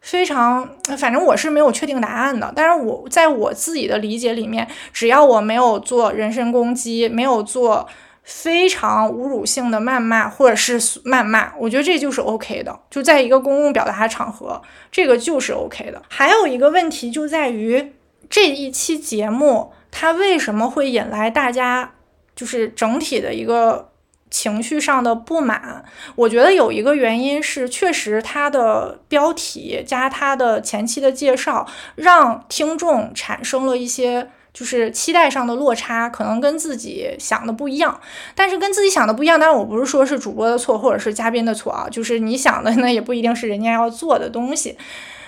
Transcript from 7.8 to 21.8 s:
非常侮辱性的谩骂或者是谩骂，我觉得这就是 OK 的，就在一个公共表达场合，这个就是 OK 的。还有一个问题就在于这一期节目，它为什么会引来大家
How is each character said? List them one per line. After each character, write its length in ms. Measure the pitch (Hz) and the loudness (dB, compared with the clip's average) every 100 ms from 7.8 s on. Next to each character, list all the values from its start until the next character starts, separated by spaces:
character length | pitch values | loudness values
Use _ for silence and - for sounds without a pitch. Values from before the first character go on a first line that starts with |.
| - - - _ | -2 -14 -20 _
非 440 | - - 330 339 370 | -20 -8 -2 2 2
常 400 | - 214 214 220 | 2 0 2 0
侮 200 | 226 269 | -2 -4
辱 180 | 247 220 | -4 -4
性 240 | - 247 | -4 -2
的 100 | 220 | -2
谩 200 | 233 262 | 0 0
骂 280 | 226 226 208 | 2 2 0
或 220 | - 262 | 4 4
者 60 | 208 | 6
是 240 | - 240 | 2 0
谩 420 | 226 - 247 262 | -2 -4 0 0
骂， 300 | 220 220 - - | 2 0 0 -4
我 120 | 226 | -2
觉 60 | 262 | 0
得 60 | |
这 120 | 302 320 | 0 0
就 140 | 285 | 0
是 100 | - | -2
OK 420 | - 220 - 190 | -2 -4 -6 -10
的， 160 | - - _ | -10 -14 _
就 100 | 277 | -2
在 220 | 269 294 | 2 4
一 60 | 240 | 4
个 100 | 262 | 2
公 240 | 269 277 | 2 0
共 100 | 294 | 2
表 120 | - | 0
达 240 | 220 196 226 | -2 -2 -4
场 240 | - 220 | -4 -8
合， 280 | - - - - - - | -10 -12 -12 -14 -20 -6
这 160 | - 320 | 0 2
个 100 | 240 | 2
就 220 | 277 294 | 2 -2
是 140 | - | -2
OK 360 | - - - - | -4 -6 -10 -14
的。 100 | - - | -16 -10
还 240 | - 277 | 2 4
有 160 | 440 349 | 4 4
一 100 | 247 | 4
个 120 | 277 | 4
问 200 | 349 330 | 4 0
题 180 | 302 240 | -4 -8
就 200 | 254 302 | -6 -4
在 200 | 320 277 | -2 -2
于 440 | 220 220 247 285 - _ _ - | -2 0 -2 -2 -12 _ _ -2
这 200 | 415 381 | 2 2
一 240 | 277 269 | 2 -6
期 260 | 262 - 311 | -6 -4 -4
节 320 | - 214 208 | -4 -4 -2
目， 420 | 233 294 233 - - _ | 2 4 4 -2 -12 _
它 180 | - 320 | -2 0
为 260 | 330 392 339 | 2 2 2
什 160 | 240 | 0
么 160 | 208 240 | 0 0
会 220 | 302 277 | 0 0
引 180 | 233 214 | 0 -2
来 220 | 208 220 | -2 -2
大 220 | 226 262 | 0 0
家 400 | 240 247 247 | 0 0 -2